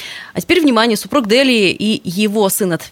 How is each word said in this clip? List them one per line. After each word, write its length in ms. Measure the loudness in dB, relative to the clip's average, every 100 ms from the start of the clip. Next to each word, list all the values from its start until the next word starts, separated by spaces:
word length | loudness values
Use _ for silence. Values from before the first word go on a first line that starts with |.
| -16 -16 -12
А 80 | -10
теперь 200 | 0 2
внимание, 360 | 4 4 2 0
супруг 300 | -2 -2 2
Делии 440 | 2 2 2 2
и 300 | 0 -2 -2
его 460 | -4 -2 -2 2 0
сын 240 | 0 -2
от 100 | -4 -8